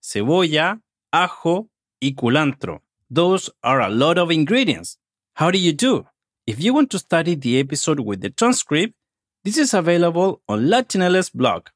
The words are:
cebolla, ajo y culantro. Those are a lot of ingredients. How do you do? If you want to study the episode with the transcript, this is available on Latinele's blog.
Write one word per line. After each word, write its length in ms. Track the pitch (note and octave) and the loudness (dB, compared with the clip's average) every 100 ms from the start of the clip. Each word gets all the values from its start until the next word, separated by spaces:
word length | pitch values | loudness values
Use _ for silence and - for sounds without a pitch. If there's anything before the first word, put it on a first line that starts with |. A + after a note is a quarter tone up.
cebolla, 800 | - G2+ A2 F3 F3 D3+ E3+ A3 _ _ _ | -8 -6 0 0 2 0 0 -4 _ _ _
ajo 580 | D#3 F3 - E3 F3 A3 _ _ _ | 0 0 -2 -2 -2 -4 _ _ _
y 160 | C#3 C3+ | -6 -2
culantro. 680 | A#2+ C#3 D3 C3 F#2 D#2 _ _ _ | 0 2 0 -4 -10 -12 _ _ _
Those 380 | C3 F3 F#3+ - _ | 0 2 0 -4 _
are 220 | A#2+ C3+ | 0 0
a 60 | G2+ | 2
lot 280 | A2 D3 E3+ | 2 2 2
of 140 | E3+ | 2
ingredients. 680 | E3 D3+ A#3 A#3+ F#2 F2 - _ _ _ - | 0 2 2 0 -2 -8 -18 _ _ _ -2
How 120 | D#3+ | 0
do 60 | F#3+ | 2
you 140 | F3 | 0
do? 340 | D3 B3+ A#3 - _ _ _ - | 0 0 0 -4 _ _ _ -10
If 100 | A2 | -4
you 140 | F#3 | 0
want 160 | C4+ C4+ | 2 2
to 80 | F#3+ | -2
study 380 | - E3+ D#3+ E3 | -2 -2 0 -4
the 240 | C3 B2+ | 0 0
episode 420 | C#3 C#3+ - D3 | 0 -4 -2 -2
with 200 | G#2+ G2 | -2 -6
the 100 | G2 | -8
transcript, 640 | - A#3 B3 - D3+ G#3+ _ _ _ _ _ | -2 0 0 -2 -2 -2 _ _ _ _ _
this 140 | G3 A3+ | -6 -2
is 180 | C#4+ G3+ | 0 2
available 680 | E3+ F3 E3+ E3+ F#3+ - - | 2 2 2 2 0 -2 -6
on 240 | G#2 C3 | -2 2
Latinele's 600 | A3+ B3+ F#3+ F3+ F#3 F3+ | 2 0 0 2 2 0
blog. 380 | - B2 F2+ - | 0 0 0 -8